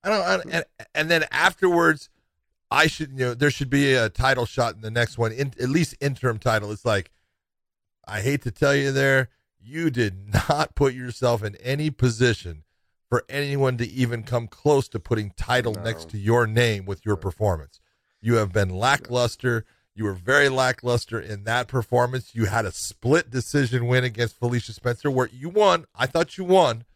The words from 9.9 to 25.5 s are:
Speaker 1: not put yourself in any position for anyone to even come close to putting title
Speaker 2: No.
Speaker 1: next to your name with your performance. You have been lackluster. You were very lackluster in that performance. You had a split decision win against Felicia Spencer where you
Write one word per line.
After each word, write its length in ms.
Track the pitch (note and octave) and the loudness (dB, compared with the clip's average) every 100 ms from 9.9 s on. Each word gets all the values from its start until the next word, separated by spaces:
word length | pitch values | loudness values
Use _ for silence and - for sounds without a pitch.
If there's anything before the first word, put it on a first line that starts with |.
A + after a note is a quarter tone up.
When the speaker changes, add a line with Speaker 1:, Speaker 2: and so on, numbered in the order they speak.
| B2 G#2+ F#2+ G2+ G#2 - | 0 -2 -4 -2 -2 0
Speaker 1:
not 260 | D3 D#3 | 0 -2
put 180 | - C#3 | 0 0
yourself 480 | B2+ B2 - B2 A#2 | 0 -12 -2 0 0
in 120 | G#2+ G2 | -4 -8
any 340 | B2 C#3+ D3+ | -6 -4 -4
position 760 | - B2+ A2 B2 G#2+ F2+ D2+ _ _ _ _ _ | 0 0 4 2 2 -6 -16 _ _ _ _ _
for 160 | B2+ - | -4 -2
anyone 480 | C#3 C#3+ C#3 C3+ B2 | -8 -4 0 0 0
to 80 | A#2 | -6
even 360 | C3 A#2+ A#2 | -2 -2 -2
come 220 | A2 B2 A#2 | -4 -4 -6
close 400 | - D3+ C#3 - | -2 2 2 0
to 120 | G#2 | -10
putting 300 | - A2+ G2+ - | -4 -4 -4 -8
title 360 | - B2+ A#2 | -2 0 0
Speaker 2:
No. 80 | F#2+ | -4
Speaker 1:
next 260 | A2+ E2 E2 | -6 -8 -10
to 80 | G#2+ | -4
your 280 | G2+ A#2+ A2+ | 2 2 4
name 380 | A2+ A#2+ G2+ | 2 2 0
with 220 | F#2+ F#2+ G#2+ | -6 -8 -2
your 100 | G2 | -2
performance. 640 | F#2+ - G#2 E2 C#2 _ _ _ _ _ | -2 -2 0 0 -6 _ _ _ _ _
You 140 | A2 A#2 | 0 2
have 160 | G2+ | 2
been 180 | G2+ F#2 | 0 -2
lackluster. 920 | F#2 A#2+ C#3 - B2 A#2+ - B2+ A#2 - _ _ | 0 0 0 0 -2 -2 -2 -2 -4 -6 _ _
You 100 | - | -6
were 80 | G#2+ | -6
very 340 | F#2 F2 C#3+ C#3+ | -4 0 4 4
lackluster 720 | C3 B2+ B2 B2 A#2+ - A2+ | 2 0 0 -2 -2 -2 -10
in 240 | D2+ G#2 | -8 -10
that 240 | G2+ A#2+ B2 | -4 -4 -2
performance. 680 | C3 A2+ A#2+ B2 B2+ - | -4 0 0 0 -2 -8
You 120 | A2+ G#2 | -2 0
had 180 | A2+ | 0
a 80 | G#2 | -4
split 580 | - - - A#2+ D#3 C#3+ | -6 -12 -6 2 2 2
decision 560 | B2 - C#3+ B2+ B2 A#2+ | -6 -2 0 0 -2 0
win 160 | B2+ | 0
against 360 | B2+ A2 A#2 - | 0 -2 -4 -2
Felicia 340 | A#2+ A#2+ - | -2 -2 -6
Spencer 380 | A2 B2 A#2 D3 | -8 -6 -2 -2
where 180 | C3 - | 0 -2
you 160 | B2 D3+ | -4 -2